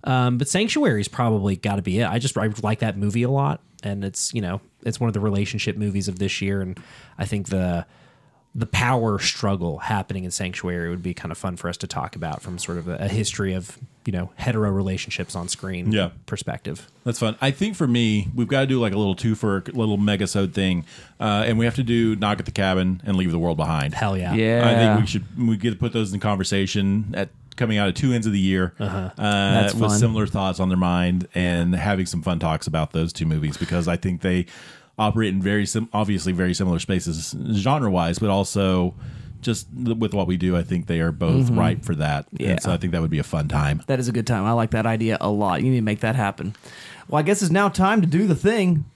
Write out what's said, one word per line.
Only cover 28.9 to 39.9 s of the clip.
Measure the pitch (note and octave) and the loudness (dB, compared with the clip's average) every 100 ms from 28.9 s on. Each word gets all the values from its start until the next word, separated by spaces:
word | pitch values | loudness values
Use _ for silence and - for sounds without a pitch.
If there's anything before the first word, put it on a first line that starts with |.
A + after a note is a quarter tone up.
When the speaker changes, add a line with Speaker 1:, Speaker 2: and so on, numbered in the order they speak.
| G2 | -4
Speaker 2:
uh, | F#2 - | -6 -2
Speaker 3:
That's | G#2 G2+ G2 G2 G2+ | 0 2 4 4 4
Speaker 2:
with | A2 A2 | 2 2
Speaker 3:
fun. | G#2 | 4
Speaker 2:
similar | A#2 A2 G2+ | 4 2 0
thoughts | - F#2+ F2+ | 0 -2 0
on | F#2 | 2
their | F#2 | 2
mind | F2+ F2 F2+ F2+ F2+ | 4 2 2 0 -2
and | F2+ F2+ F2 F2 | 0 0 2 2
having | F2+ F2+ G2 F2+ | 2 0 0 -2
some | F2 | -2
fun | E2+ E2+ | -2 0
talks | D#2+ D#2 - | 0 -2 -2
about | D#2 D2+ | -2 0
those | D#2+ E2 | 0 -2
two | - D#2+ | -2 0
movies, | D#2 D2+ C#2+ | 0 0 -4
because | F2 F2 E2+ | -2 0 0
I | F2 | 0
think | F#2+ F2 | -2 -2
they | F#2+ F2+ F2 - - - - - | 0 0 -2 -10 -20 -20 -20 -2
operate | G#2+ G#2+ G#2+ | 0 2 0
in | F#2+ | 0
very | F#2+ G#2 G2 | 2 2 0
sim-, | A2+ A2+ | -2 -2
obviously | G#2 G#2 G2 E2+ | -2 0 0 0
very | F2+ F2+ | 0 0
similar | F2 F#2+ E2 | 2 0 0
spaces | - F#2 E2+ D#2+ D#2+ - - | 0 -2 -2 -6 -6 -8 -2
genre-wise, | G#2 G#2 D3 A#2 F2+ E2+ F2 | 0 2 2 2 2 0 0
but | G#2+ | 2
also | G2 F#2+ G2+ F#2+ F#2 F2+ - - - - - | 2 0 0 2 2 0 -2 -14 -14 -16 -8
just | - A2 - B2 | -4 -4 -6 -4
th-, | B2 | -2